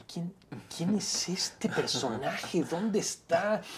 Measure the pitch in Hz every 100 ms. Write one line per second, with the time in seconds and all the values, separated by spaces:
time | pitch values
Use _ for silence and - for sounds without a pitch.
0 | - 175 175 - - 117 - - 175 208
1 | - - - 185 - - 220 - - 127
2 | 123 110 156 196 - 180 127 165 220 208
3 | - - - 170 202 214 -